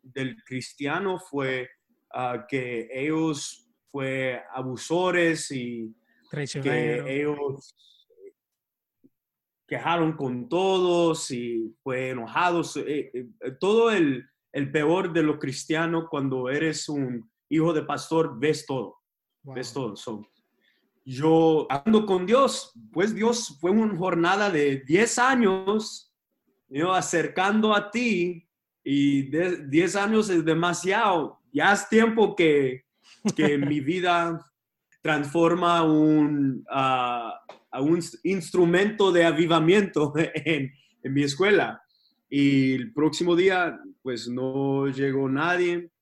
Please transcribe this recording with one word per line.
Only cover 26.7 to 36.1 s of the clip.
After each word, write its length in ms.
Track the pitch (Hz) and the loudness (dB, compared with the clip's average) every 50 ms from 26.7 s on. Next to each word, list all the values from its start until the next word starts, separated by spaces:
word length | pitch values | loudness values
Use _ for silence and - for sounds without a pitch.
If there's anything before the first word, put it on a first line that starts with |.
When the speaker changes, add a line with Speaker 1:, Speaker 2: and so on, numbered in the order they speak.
| 135 143 160 185 | -4 -2 0 2
Speaker 1:
acercando 840 | 185 180 - - - 160 151 143 - - 185 202 208 220 220 214 214 | 2 0 0 0 0 0 0 0 -2 0 0 2 2 2 2 4 2
a 160 | 202 208 208 | 2 0 -2
ti, 560 | - 240 247 233 208 175 170 180 175 165 _ _ _ _ _ _ _ _ _ | -4 -2 0 0 0 0 0 -2 -4 -8 _ _ _ _ _ _ _ _ _
y 380 | 135 139 143 143 143 139 139 135 135 | -2 2 2 4 4 2 0 -2 -2
de-, 360 | 143 156 175 185 180 - 151 139 | -2 -2 -2 -2 -2 -6 -6 0
diez 280 | 135 160 180 175 175 | 2 2 2 2 0
años 320 | 202 202 208 220 214 214 208 | -2 0 2 2 2 2 2
es 140 | 185 170 156 | 0 0 2
demasiado, 960 | 160 160 160 175 175 170 - - 185 196 220 233 208 185 165 139 113 - _ _ _ | 2 0 2 2 0 -2 -2 -2 0 0 2 2 2 2 2 0 -4 -8 _ _ _
ya 200 | - 143 156 190 | -2 2 4 4
es 160 | 202 202 - - | 4 2 0 2
tiempo 460 | 220 220 226 233 220 226 208 190 - | 4 4 4 4 4 2 2 2 4
que, 480 | - 170 160 147 143 139 131 127 131 _ _ _ _ _ _ - _ _ - - | 2 4 4 4 4 2 0 -4 -6 _ _ _ _ _ _ -20 _ _ -2 0
que 220 | - 151 147 147 143 | 2 2 2 2 2
Speaker 2:
<laughs> 200 | 139 143 151 147 | 0 0 -2 -2
Speaker 1:
mi 20 | |
vida 640 | 131 135 175 185 175 180 175 170 170 170 165 160 - _ _ _ _ _ _ _ _ _ _ _ | -2 -2 -2 0 2 2 2 2 0 -2 -4 -8 -10 _ _ _ _ _ _ _ _ _ _ _
transforma 800 | _ 160 151 147 143 143 143 170 165 165 175 180 175 170 170 170 165 | _ 0 0 0 -2 0 2 4 4 4 4 4 4 4 4 4 4
un, 760 | 160 156 151 156 156 | 4 4 6 6 6